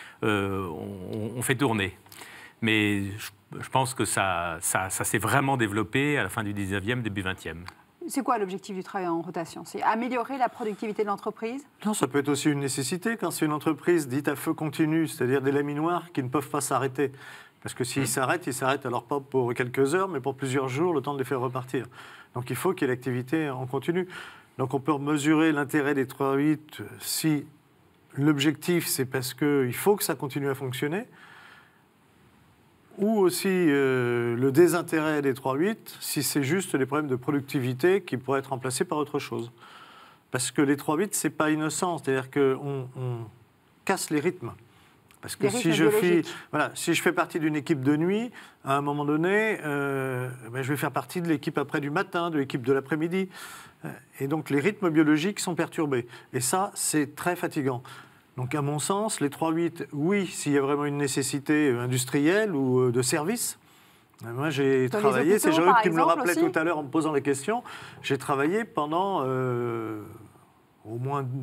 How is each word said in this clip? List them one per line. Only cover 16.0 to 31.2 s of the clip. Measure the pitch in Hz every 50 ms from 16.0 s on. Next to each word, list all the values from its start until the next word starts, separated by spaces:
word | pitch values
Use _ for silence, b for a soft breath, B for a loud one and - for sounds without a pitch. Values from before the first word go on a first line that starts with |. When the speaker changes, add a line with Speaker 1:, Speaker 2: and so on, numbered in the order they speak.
| 170 -
Speaker 3:
qui | - 151
ne | 135 127
peuvent | 131 151 135 -
pas | - 147
s'arrêter. | 135 - 139 135 139 135 127 147 143 131 131 B B B B B B B B _
Parce | - 123 -
que | - 127
s'ils | 123 - 139 135
Speaker 1:
Mm. |
Speaker 3:
s'arrêtent, | 123 - 143 131 131 170 170 -
ils | 139 123
s'arrêtent | - 139 131 139 135 -
alors | 123 120 120 -
pas | - 147 143
pour | 135 - - 135 123 120
quelques | 123 123 127 123 127 135 135 135 156
heures, | 185 196 190
mais | 170 135
pour | 120 139 131
plusieurs | 131 139 131 127 143 131 131
jours, | 123 139 170 180 165
le | 139
temps | 120 147
de | 143 135
les | 127
faire | - 143 127
repartir. | 123 131 123 131 127 - - 135 113 B B B B B B B B B -
Donc | 123 127 -
il | 131
faut | - - 190
qu'il | 180 - 147 127
y |
ait | 127
l'activité | 123 - 135 123 123 123 127 160 160 156 143
en | 131 127 127
continu. | 127 139 135 - - 170 185 180 185 B B B B B B B B _
Donc | - 131 123
on | 139 135
peut | 131 156 151
mesurer | 135 139 143 151 147 135 151 160 151 160 160
l'intérêt | 151 147 143 131 - 151 139 143
des | 147 135 131
trois | 127 131 - 139 135 135
huit | 139 147 151 151 147 - - - - 104 101 107 104
si | - - - - - 160 151 143 - - - _ _ _ _ _ _ _ _ _ _ _ -
l'objectif, | 135 139 156 151 139 135 156 143 - - - 175 170 151
c'est | - - - 131
parce | 127 - 135 127 - -
qu'il | - 151 147 143 139 131 123 117
faut | - - 196 208
que | 196 -
ça | - 156
continue | 123 151 139 - 147 139 139
à | 131
fonctionner, | - 139 127 127 127 147 147 165 202 247 B B B